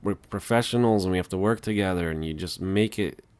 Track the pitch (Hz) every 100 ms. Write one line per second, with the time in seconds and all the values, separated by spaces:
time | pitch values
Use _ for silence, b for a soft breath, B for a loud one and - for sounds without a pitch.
0 | 101 95 - 101 - 117 117 120 117 107
1 | 92 92 90 92 101 113 - 104 95 90
2 | 85 80 80 78 87 - 92 101 110 -
3 | 95 - -